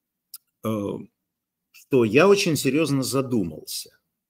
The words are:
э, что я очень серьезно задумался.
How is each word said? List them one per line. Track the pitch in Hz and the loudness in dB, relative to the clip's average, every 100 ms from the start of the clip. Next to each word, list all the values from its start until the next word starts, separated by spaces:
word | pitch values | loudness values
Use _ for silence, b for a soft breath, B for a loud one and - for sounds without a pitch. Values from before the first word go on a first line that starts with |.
| _ _ _ - _ _ 113 | _ _ _ -20 _ _ -8
э, | 107 98 117 98 _ _ _ _ _ _ | -6 -6 -8 -12 _ _ _ _ _ _
что | - - 131 113 | -20 -2 2 4
я | 123 196 | 4 6
очень | 196 190 143 | 4 2 -2
серьезно | 139 143 151 139 | 0 0 0 -2
задумался. | 123 131 123 120 85 76 - - - _ _ _ _ | -2 -4 -2 -2 -4 -8 -12 -12 -14 _ _ _ _